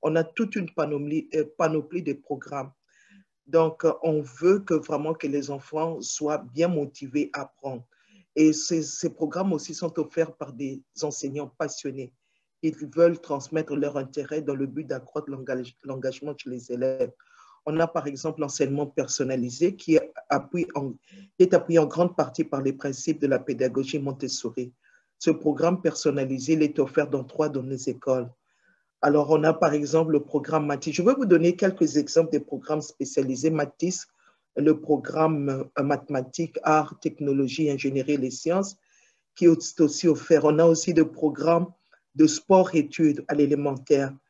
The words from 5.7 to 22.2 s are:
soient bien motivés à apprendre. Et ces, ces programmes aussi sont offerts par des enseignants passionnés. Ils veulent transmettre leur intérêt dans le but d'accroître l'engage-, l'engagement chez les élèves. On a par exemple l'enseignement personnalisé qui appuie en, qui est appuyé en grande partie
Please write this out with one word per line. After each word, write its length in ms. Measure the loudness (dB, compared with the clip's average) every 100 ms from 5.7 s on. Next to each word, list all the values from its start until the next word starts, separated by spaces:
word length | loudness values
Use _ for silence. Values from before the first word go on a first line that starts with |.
| -4 -4 -6
soient 380 | -8 -6 -4 -4 -6
bien 160 | -2 0
motivés 640 | 0 -4 -10 -6 -4 -4
à 80 | -6
apprendre. 440 | -12 _ -10 -10 -14 _ _ _ _ 4
Et 160 | 4
ces, 280 | 4 -2 -4
ces 280 | -4 -6 -6
programmes 420 | -4 -6 -2 -2
aussi 220 | -2 -4
sont 260 | -8 -6 -4
offerts 340 | -4 -2 -2 -4
par 160 | -14
des 280 | -10 -10 -10 _ -8
enseignants 500 | -8 -6 -8 -8 -10 _
passionnés. 560 | -8 -6 -10 -10 -14 _ _ _ _ _
Ils 140 | -6 -6 -8 4
veulent 240 | 4 4
transmettre 560 | -6 -6 -4 -4 -2 -2
leur 220 | -2 -4
intérêt 440 | -6 -8 -6 -6
dans 140 | -4 -4
le 120 | -6
but 180 | -6 -8
d'accroître 440 | -8 -8 -10 -8
l'engage-, 460 | -12 -6 -6 -8 _
l'engagement 500 | -12 -6 -6 -6 -10 -10
chez 120 | -10
les 220 | -12 -8
élèves. 400 | -4 -2 -2 -4 _ _ _ -20 _ -4
On 120 | 0
a 60 | 0
par 200 | -2 -6
exemple 320 | -6 -8 -6
l'enseignement 480 | -6 -2 0 0 -4
personnalisé 880 | -6 -6 -4 -2 -2 -4 0 -2 -2
qui 240 | 2 2 2 -14 -4
appuie 360 | -4 -2 -4 -4 -4
en, 160 | -6
qui 520 | -10 _ -20 -20 _
est 100 | 4
appuyé 240 | 6 4 4
en 80 | 4
grande 300 | 2 0
partie 300 | 0